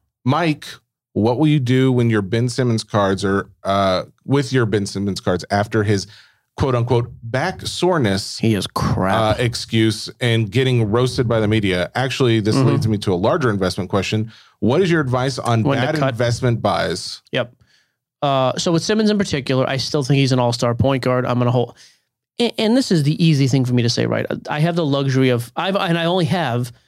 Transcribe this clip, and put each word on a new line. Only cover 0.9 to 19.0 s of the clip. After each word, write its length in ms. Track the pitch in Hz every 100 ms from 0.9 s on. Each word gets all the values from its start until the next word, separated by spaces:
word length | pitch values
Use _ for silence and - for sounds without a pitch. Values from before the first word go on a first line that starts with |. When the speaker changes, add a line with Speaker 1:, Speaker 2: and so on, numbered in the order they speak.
| _ _
Speaker 1:
what 260 | - 110 120
will 80 | 151
you 140 | 151
do 320 | 123 131 131
when 180 | 123 117
your 120 | 107
Ben 260 | 95 113 123
Simmons 360 | 117 123 113
cards 400 | - 107 98 95
are, 240 | 98 98 - _
uh, 400 | 95 98 95 90 - _
with 280 | - 139 123
your 140 | 127 110
Ben 180 | 104
Simmons 360 | 98 98 101 92
cards 240 | - 90 -
after 340 | 101 107 113
his 220 | 104 101 95 - _ _ _ -
quote 180 | 143
unquote 340 | 123 120 120 117 -
back 400 | 117 127 175 -
soreness 760 | - - 180 170 110 98 - -
Speaker 2:
He 160 | 113
is 120 | 98 85
crap. 480 | - - - 95 107 107 107
Speaker 1:
uh, 40 |
excuse 680 | 120 - - 113 110 107 - -
and 300 | 120 113 104
getting 400 | 117 131 120 107
roasted 380 | 117 127 135 120
by 120 | 117
the 80 | 107
media? 420 | 110 98 90 87
Actually, 460 | 127 131 - 127 113
this 160 | 101 135
Speaker 2:
Mm-hmm. 120 | 127
Speaker 1:
leads 200 | 113 107
me 100 | 101
to 140 | 101
a 40 | 90
larger 320 | 110 165 127
investment 400 | 101 92 95 92
question. 420 | 101 92 110 110 - _ _
What 220 | 104 147
is 80 | 185
your 100 | 165
advice 380 | 135 127 131 127
on 240 | - 117
Speaker 2:
When 160 | 139 135
to 60 | 127
Speaker 1:
bad 80 | 156
Speaker 2:
cut. 120 | 135
Speaker 1:
investment 500 | 117 120 117 127 110
buys? 640 | 101 85 85 85 - - _
Speaker 2:
Yep. 220 | 131 113 _ _ _ _ _ _ _
Uh, 380 | 143 135 131 -
so 140 | 185
with 100 | 165
Simmons 280 | 170 214